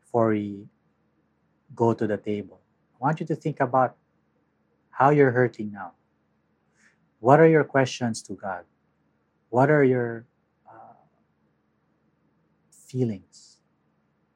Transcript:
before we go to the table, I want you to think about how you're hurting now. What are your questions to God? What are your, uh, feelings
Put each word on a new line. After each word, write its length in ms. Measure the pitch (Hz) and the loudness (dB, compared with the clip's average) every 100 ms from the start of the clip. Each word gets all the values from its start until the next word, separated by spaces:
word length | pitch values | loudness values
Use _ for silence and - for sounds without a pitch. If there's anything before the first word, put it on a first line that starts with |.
before 300 | _ 120 113 | _ -2 0
we 360 | 107 104 98 104 _ _ _ _ _ _ _ _ _ _ 120 | -2 -6 -12 -20 _ _ _ _ _ _ _ _ _ _ -2
go 180 | 117 | 0
to 120 | 110 110 | 0 -4
the 100 | 101 | -4
table, 440 | - 104 95 - _ _ _ | -6 -8 -10 -20 _ _ _
I 100 | _ | _
want 160 | 135 156 | -6 -6
you 60 | 165 | -6
to 100 | 156 | -8
think 240 | 160 139 | -8 -6
about 360 | 131 131 127 _ _ _ _ _ _ _ _ _ _ | -2 0 -2 _ _ _ _ _ _ _ _ _ _
how 200 | - 135 | 0 2
you're 200 | 147 135 | 4 2
hurting 400 | 120 123 - 107 | 2 -2 -2 -12
now. 220 | 101 92 _ _ _ _ _ _ _ _ _ _ _ _ _ | -12 -18 _ _ _ _ _ _ _ _ _ _ _ _ _
What 200 | 113 147 | 4 6
are 80 | 165 | 6
your 160 | 160 | 4
questions 580 | 135 139 127 - 120 110 | 2 0 -2 -4 -8 -8
to 120 | - | -12
God? 300 | 95 98 90 87 _ _ _ _ _ _ _ _ | -14 -12 -12 -16 _ _ _ _ _ _ _ _
What 200 | 120 139 | 0 2
are 120 | 151 | 2
your, 420 | 135 127 120 113 117 _ _ _ _ | 2 0 -4 -10 -18 _ _ _ _
uh, 260 | 113 113 117 _ _ _ _ _ _ _ _ _ _ _ _ _ _ _ _ _ | -20 -20 -20 _ _ _ _ _ _ _ _ _ _ _ _ _ _ _ _ _
feelings 880 | _ - 127 120 98 _ - - _ _ _ _ _ _ _ _ | _ -12 -4 -4 -6 _ -20 -20 _ _ _ _ _ _ _ _